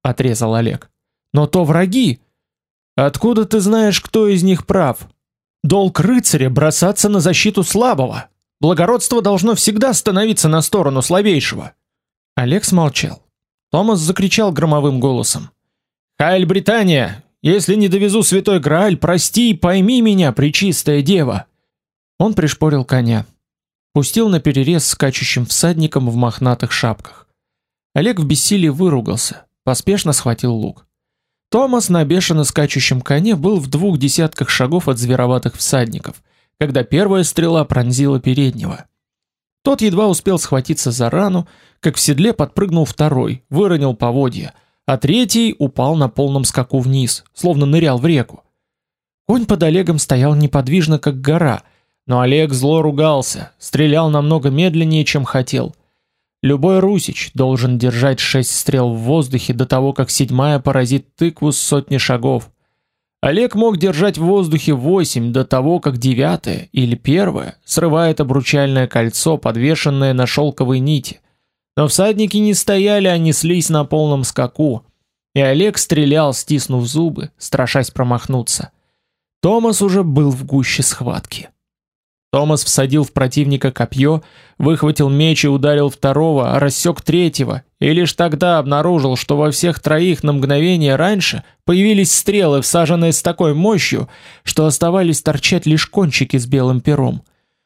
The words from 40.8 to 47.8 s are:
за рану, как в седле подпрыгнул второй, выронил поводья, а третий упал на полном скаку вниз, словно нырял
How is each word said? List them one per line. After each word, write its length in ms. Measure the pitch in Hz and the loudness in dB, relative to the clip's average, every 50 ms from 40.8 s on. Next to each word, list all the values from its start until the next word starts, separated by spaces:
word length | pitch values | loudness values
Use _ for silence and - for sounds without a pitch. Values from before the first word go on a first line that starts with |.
| - 131 | -4 -4
за 180 | 117 123 120 120 | -2 -2 -2 -2
рану, 380 | 127 170 202 202 185 180 165 - _ _ _ _ _ _ | 0 0 0 0 0 -2 -4 -6 _ _ _ _ _ _
как 160 | - 160 - | -4 -4 -2
в 40 | - | 0
седле 340 | - - 143 127 180 240 226 | 0 0 2 2 2 2 2
подпрыгнул 500 | - 151 131 - - 196 190 165 165 156 | 0 -2 -2 -2 -2 -2 0 0 0 0
второй, 600 | - - - 151 151 147 127 120 107 120 127 _ - | 0 -2 -2 0 0 0 0 -2 -4 -6 -8 _ -4
выронил 460 | 139 160 208 196 175 147 143 135 117 | -2 0 2 2 2 0 0 -2 -2
поводья, 580 | - 120 120 120 139 139 127 - - 78 - - _ _ _ _ _ _ | -2 -2 0 0 0 0 -2 -2 -6 -10 -12 -14 _ _ _ _ _ _
а 120 | - 135 123 | -4 -4 -2
третий 580 | - 135 175 240 254 196 - 226 233 220 - - | 0 0 2 2 2 2 0 0 0 0 0 -2
упал 380 | 143 131 - - 127 139 165 | -4 -4 -2 -2 -2 0 0
на 140 | 160 143 120 | 0 0 0
полном 340 | - - 143 139 139 139 131 | 0 -2 -2 0 0 -2 -2
скаку 360 | - - - 127 - - 135 | -2 -2 -4 -4 -2 -2 -2
вниз, 440 | 123 131 135 135 127 120 - - - _ _ | 0 0 0 0 0 -2 -4 -6 -10 _ _
словно 320 | - - 180 160 143 143 | -4 -2 0 0 2 2
нырял 340 | 139 147 165 | 2 2 2